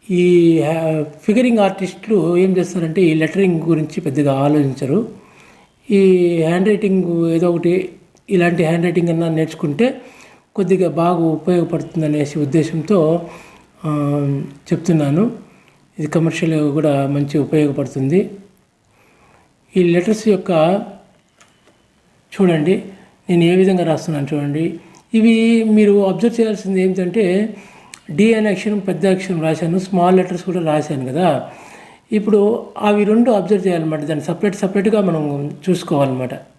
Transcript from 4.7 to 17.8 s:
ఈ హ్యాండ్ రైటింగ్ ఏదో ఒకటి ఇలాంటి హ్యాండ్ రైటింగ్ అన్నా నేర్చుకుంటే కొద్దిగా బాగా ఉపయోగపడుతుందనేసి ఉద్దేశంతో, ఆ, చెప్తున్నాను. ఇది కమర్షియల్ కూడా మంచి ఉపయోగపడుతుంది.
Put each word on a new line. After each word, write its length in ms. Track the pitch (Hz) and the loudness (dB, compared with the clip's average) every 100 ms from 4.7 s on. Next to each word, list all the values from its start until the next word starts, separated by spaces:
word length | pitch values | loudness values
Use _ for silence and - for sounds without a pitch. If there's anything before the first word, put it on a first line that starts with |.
| 127 123 180 - - - - - - _ _ - | -2 -2 -2 -2 -14 -20 -20 -20 -20 _ _ 0
ఈ 420 | 202 190 185 175 170 | 4 4 4 2 2
హ్యాండ్ 260 | 160 180 196 | 0 2 2
రైటింగ్ 640 | 208 208 190 170 170 165 | 2 2 0 0 0 0
ఏదో 200 | 165 175 | 2 0
ఒకటి 380 | 170 170 185 - - _ _ - | 0 0 0 -4 -14 _ _ -2
ఇలాంటి 340 | 190 175 185 | 0 2 2
హ్యాండ్ 200 | 160 170 | 0 0
రైటింగ్ 240 | 175 175 170 | 0 0 0
అన్నా 200 | 165 165 | -2 -2
నేర్చుకుంటే 720 | 160 160 - 156 143 240 285 - - - _ _ - | -2 -4 -4 -6 0 -2 -2 -18 -20 -20 _ _ -6
కొద్దిగా 340 | 185 190 175 | 0 2 0
బాగా 280 | 151 170 170 | 0 0 2
ఉపయోగపడుతుందనేసి 1200 | 165 156 185 175 165 156 139 165 151 151 143 160 | 0 0 0 0 0 -4 -6 -4 -2 -2 -2 -4
ఉద్దేశంతో, 920 | 143 156 143 165 151 202 156 170 170 - - - _ _ | 0 0 0 -4 0 2 2 0 -4 -18 -20 -20 _ _
ఆ, 40 | 151 147 143 147 143 139 143 - - | -6 -4 -2 -2 -2 -4 -8 -14 -6
చెప్తున్నాను. 760 | 170 170 160 143 156 233 - - _ _ _ _ - | -4 0 0 2 0 0 -4 -20 _ _ _ _ -10
ఇది 100 | 151 | -4
కమర్షియల్ 640 | 165 160 160 165 160 151 | 0 -2 -2 -2 0 0
కూడా 340 | 143 151 139 139 | 0 0 0 0
మంచి 320 | 143 143 156 | -2 -2 -2
ఉపయోగపడుతుంది. 920 | 135 156 147 139 | 0 0 0 -2